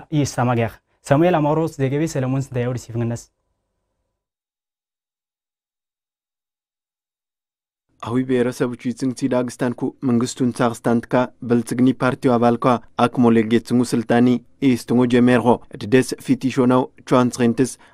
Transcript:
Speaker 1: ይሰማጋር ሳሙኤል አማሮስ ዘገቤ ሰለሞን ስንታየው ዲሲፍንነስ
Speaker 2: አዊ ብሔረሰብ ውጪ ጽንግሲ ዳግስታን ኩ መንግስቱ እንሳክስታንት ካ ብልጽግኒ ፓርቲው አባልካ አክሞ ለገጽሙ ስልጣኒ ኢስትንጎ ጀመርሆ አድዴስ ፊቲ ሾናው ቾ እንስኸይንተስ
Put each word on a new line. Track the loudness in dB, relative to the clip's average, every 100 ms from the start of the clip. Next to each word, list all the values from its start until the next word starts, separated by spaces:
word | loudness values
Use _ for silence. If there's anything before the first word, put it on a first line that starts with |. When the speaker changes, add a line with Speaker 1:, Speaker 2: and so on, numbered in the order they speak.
| -4
Speaker 1:
ይሰማጋር | -2 -2 -2 -2 0 -2 -6 _ _ 0
ሳሙኤል | 2 4 2
አማሮስ | 0 0 -2 -4
ዘገቤ | -4 -2 -4
ሰለሞን | -4 -4 -4
ስንታየው | -4 -4 -4
ዲሲፍንነስ | -6 -8 -6 -4 -6 -12 _ _ _ _ _ _ _ _ _ _ _ _ _ _ _ _ _ _ _ _ _ _ _ _ _ _ _ _ _ _ _ _ _ _ _ _ _ _ _ _ _ _ _ _ _ _ -14
Speaker 2:
አዊ | -6 -4
ብሔረሰብ | 0 0 0 -2 -4
ውጪ | -4 -8
ጽንግሲ | -6 -6 -4 -4
ዳግስታን | -2 -4 -4 -6 -4
ኩ | -6 -6
መንግስቱ | -2 0 -2 -2
እንሳክስታንት | -4 0 -2 -2 -2 -2 0
ካ | -2 -2 -6
ብልጽግኒ | -2 -2 0 0 0 2
ፓርቲው | -2 -2 0
አባልካ | 2 2 2 0 0 -4 -2
አክሞ | -2 2 4
ለገጽሙ | 4 2 0 0 -2 0
ስልጣኒ | -2 0 2 2 0 -4 -2
ኢስትንጎ | 0 0 0 0 2
ጀመርሆ | 4 4 4 4 0 -2
አድዴስ | -12 0 2 2 -4
ፊቲ | -4 -2 -2
ሾናው | 0 2 2 0 _
ቾ | 0 2
እንስኸይንተስ | 2 0 0 0 -2 -4 -20